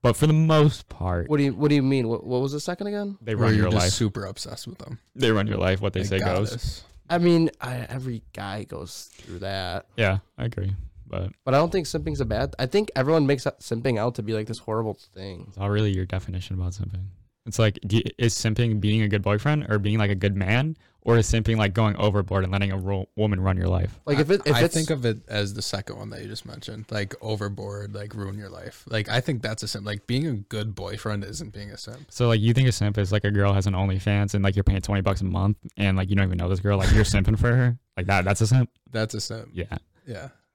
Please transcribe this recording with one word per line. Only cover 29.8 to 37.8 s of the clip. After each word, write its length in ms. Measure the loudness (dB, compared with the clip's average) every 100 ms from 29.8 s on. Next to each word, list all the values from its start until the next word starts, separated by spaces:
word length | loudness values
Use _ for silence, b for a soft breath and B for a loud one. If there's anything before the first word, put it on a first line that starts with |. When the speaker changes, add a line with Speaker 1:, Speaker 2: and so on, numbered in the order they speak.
| -6
Speaker 3:
Like, 220 | -8 -2
being 180 | -2 0
a 80 | -4
good 380 | -6 -6 -6
boyfriend 520 | -6 -8 -8 -4 -4 -6
isn't 260 | -10 -12
being 200 | -14 -14
a 60 | -14
simp. 280 | -14 -16 -16
Speaker 1:
So, 200 | 0 2
like, 100 | 4
you 140 | 4
think 160 | 6 4
a 20 |
simp 260 | 4 0 2
is, 140 | 2
like, 140 | 2 2
a 60 |
girl 200 | 4 4
has 160 | 4 2
an 60 |
OnlyFans 600 | 2 0 0 2 2 2
and, 80 | 2
like, 140 | 2 2
you're 80 |
paying 160 | 2 2
twenty 220 | 0 0
bucks 180 | 0 0
a 60 | 0
month 320 | 2 2 0 -6 -2
and, 220 | 2 2
like, 120 | 2
you 60 | 2
don't 100 | 2
even 120 | 0
know 100 | -2
this 140 | 0
girl, 160 | 2 2
like, 160 | 4
you're 100 | 4
simping 340 | 4 2 2 2
for 160 | 4
her? 240 | 4 2 0